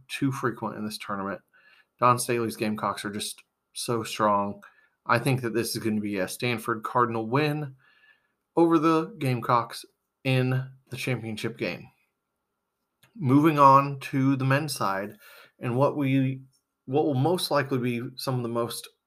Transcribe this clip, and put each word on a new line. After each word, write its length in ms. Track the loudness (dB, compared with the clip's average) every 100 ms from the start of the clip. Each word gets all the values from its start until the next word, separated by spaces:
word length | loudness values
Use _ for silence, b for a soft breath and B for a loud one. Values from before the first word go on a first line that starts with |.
| -14
too 240 | -4 -4
frequent 460 | -2 -4 -4 -8 -8
in 80 | -10
this 140 | -10
tournament. 420 | -8 -6 -6 -8 _ b b b b 0
Don 200 | 2 2
Staley's 360 | 0 -2 -2 -2
Gamecocks 480 | -4 -2 -4 -4
are 60 | -8
just 320 | -8 -8 -12 _ _ _
so 300 | -10 -4 -4
strong. 580 | -4 0 2 2 0 -6 B B B B 0
I 100 | 0
think 240 | 2 0
that 140 | 0 -2
this 200 | -2 -4
is 60 |
gonna 180 | -2 -2
be 200 | -2 -4
a 80 | -4
Stanford 560 | -4 -4 -4 -4 -6
Cardinal 420 | -2 0 0 0 -2
win 480 | 0 0 -2 -8 -12 b b b b b b _ 2
over 220 | 4 4
the 380 | 4 2 0 -4
Gamecocks 680 | -2 0 2 0 0 -10 -18 _ _ _ 0
in 380 | 0 2 -2 -4 -14 _
the 40 | -8
championship 600 | -4 -4 -6 -6 -6 -6
game. 300 | -6 -8 -14 _ _ _ _ _ _ _ _ _ _ _ _ -4
Moving 400 | 4 6 6 8
on 420 | 10 8 6 -4
to 340 | -4 0 2 2
the 100 | 2
men's 300 | 2 0 -4
side, 420 | -2 -2 -6 -12 B B B B
and 180 | -4 0
what 220 | 0 0
we, 440 | 0 2 0 -4 -12 _ _ _ -4
what 200 | 0 2
will 100 | 2
most 340 | 2 0 0
likely 300 | 0 0 -2
be 240 | -2 -4 -6 -8
some 200 | -4 -4
of 80 |
the 40 | -2
most 400 | -2 -4 -6 -16 _